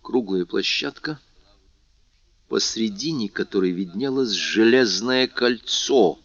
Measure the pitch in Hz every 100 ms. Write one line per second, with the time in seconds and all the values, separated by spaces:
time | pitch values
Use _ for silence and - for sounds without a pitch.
0 | - 131 104 95 87 113 - - 143 135
1 | - 151 _ _ _ _ _ _ _ _
2 | _ _ _ _ _ 110 - 113 110 98
3 | 143 156 104 - 98 104 92 87 95 90
4 | 135 131 123 104 - 98 113 127 120 92
5 | 117 127 127 - 123 117 - - - 139
6 | 92 69